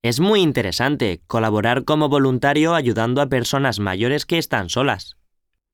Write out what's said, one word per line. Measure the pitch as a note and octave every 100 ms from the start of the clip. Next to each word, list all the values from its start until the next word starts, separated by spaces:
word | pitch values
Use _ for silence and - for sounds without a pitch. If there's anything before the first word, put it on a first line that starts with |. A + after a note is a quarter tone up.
Es | A#2+ A#2+
muy | F#3 G#3+
interesante | E3+ C#3 G2 F2+ B2+ D3 A2+ E2+ _
colaborar | A#2 A2 G#2+ G#2+ B2+
como | B2+ D3+ D3+
voluntario | C#3+ C3+ B2+ C#3 D3+ D#3
ayudando | E3 C3 A2 A2+ B2+
a | C#3+
personas | C3 A#2+ C#3 C#3 G2+
mayores | G2+ F#2 A#2 D3
que | - E3
están | E3 A#2+ F2+
solas. | B2 C#3 G2+ - - _ _ _ _ _